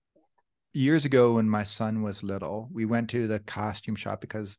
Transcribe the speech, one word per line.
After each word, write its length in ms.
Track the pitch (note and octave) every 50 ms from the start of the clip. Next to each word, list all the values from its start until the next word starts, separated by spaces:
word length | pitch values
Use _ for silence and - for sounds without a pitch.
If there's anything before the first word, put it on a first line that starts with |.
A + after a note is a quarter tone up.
| _ _ _ _ _ _ _ _ _ _ _ _ _ _ -
years 320 | C#3+ C3 C#3 D#3 E3 C#3+
ago 280 | C#3+ C3+ B2+ B2 A#2+ A#2
when 160 | A2+ A2 A2
my 140 | G#2+ G#2+ G#2
son 380 | - - - A2+ G#2+ A2 A2
was 220 | G#2+ G#2 G2 - -
little, 460 | G2 G2 G2 - D2 F#2+ G#2+ A2 B2+
we 140 | F#3+ - A2+
went 240 | G#2+ A#2 A#2 A#2 A2+
to 180 | - A#2+ A#2 G#2+
the 120 | A2 G#2
costume 560 | G#2 - - - G#2 G#2+ G#2+ - - - A2
shop 260 | G#2 - G#2 G2+ G2+
because 340 | - - - G#2+ G#2+ G2 G2+